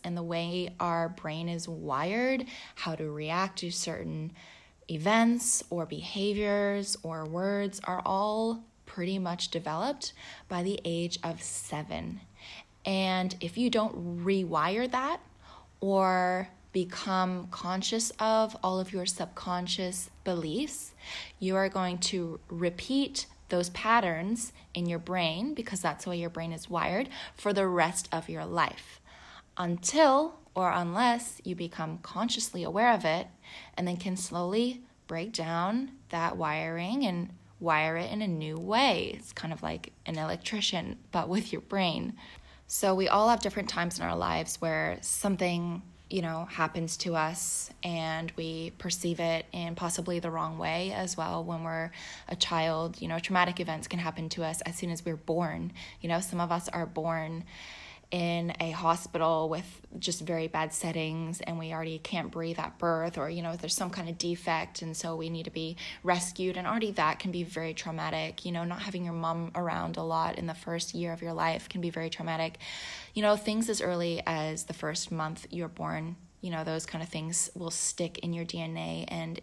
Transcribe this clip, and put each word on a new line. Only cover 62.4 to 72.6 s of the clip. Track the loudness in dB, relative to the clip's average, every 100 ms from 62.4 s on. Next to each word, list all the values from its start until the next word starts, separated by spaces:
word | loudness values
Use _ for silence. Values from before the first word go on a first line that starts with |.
| -2 -2
at | -4 0
birth, | 2 2 2 -2
or, | -2
you | -2
know, | -4 -4
there's | -2
some | 0 0
kind | -2 -4
of | -2
defect | 0 0 2 0 0 -6
and | -6 -4
so | -4 -2
we | -2
need | -4
to | -4
be | -4 -4 -6 -10 -2
rescued, | 2 4 2 0 0 0
and | 0
already | 2 2
that | 4 4 4
can | 0
be | -2
very | -2 -2 -4
traumatic. | -4 -4 -4 -2 -2 -4 -6 -4
You |
know, | -2
not | -2 -2
having | -4 -2
your | -2
mom | 0 0 0 -2 -2
around | 0 0 -2 -2
a |
lot | 0 2 2 0
in | -4
the |
first | -6 -4 -4 -4 -4
year | -4
of | -4
your | -4
life | 0 0 0 -4
can | -4
be | -2
very | -2 -4
traumatic. | -4 -2 -2 -2 -4